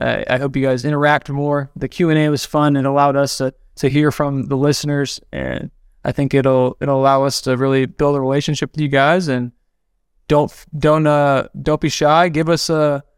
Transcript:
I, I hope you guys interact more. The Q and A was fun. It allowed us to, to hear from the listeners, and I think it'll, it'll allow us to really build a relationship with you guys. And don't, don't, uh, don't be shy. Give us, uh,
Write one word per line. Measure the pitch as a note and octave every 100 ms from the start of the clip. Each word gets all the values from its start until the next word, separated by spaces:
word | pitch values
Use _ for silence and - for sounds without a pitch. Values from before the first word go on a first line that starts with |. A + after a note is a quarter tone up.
I, | B2 A2 -
I | B2+
hope | C#3 C3+
you |
guys | C3 B2+
interact | D3 D3 D3 D3 -
more. | C#3 D3 C#3+ C#3 -
The | C3+
Q | - F3
and | D#3
A | D3+
was | C#3+
fun. | - D#3 D3 C#3
It | C3+
allowed | C#3+ C#3+ C#3
us | C#3 -
to, | C3 - _ -
to | C#3
hear | C#3 D3+
from | - C#3+ C#3 C#3
the | C3+
listeners, | C#3+ C#3 D3 C#3+ C#3 - -
and | C#3+ C3 - - - _ _
I | -
think | B2+ C#3
it'll, | C#3 C3 C3 B2+ -
it'll | C#3+ C3+
allow | C3+ C3+
us | C#3 -
to | - B2+
really | C3+ C3+ C3
build | - C#3+ C#3+
a |
relationship | C3 C#3+ D3+ D3 B2+
with | -
you | D3+
guys. | C#3 C#3 F3+ E3
And | B2+ B2 - _ _ _ _ _ _ -
don't, | D3+ D3+ - - D3+
don't, | D3+ D#3 D#3
uh, | D3 C#3+ C3+ - C#3+
don't | C#3 D3+
be | D3+
shy. | - D3 D#3 F3+
Give | D#3 D#3+
us, | E3 -
uh, | D#3 D3+ C#3+ -